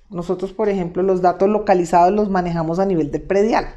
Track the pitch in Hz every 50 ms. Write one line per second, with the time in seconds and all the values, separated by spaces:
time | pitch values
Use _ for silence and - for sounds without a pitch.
0 | _ _ 208 175 170 180 185 180 190 196 - - 220 208 196 196 175 170 - 180
1 | 185 190 190 180 175 175 175 - 196 202 214 208 214 - 190 180 175 - - 175
2 | 175 180 202 208 208 196 196 185 175 175 170 170 160 160 165 180 196 196 185 160
3 | 151 143 - 151 147 - 190 196 202 220 - 233 - - -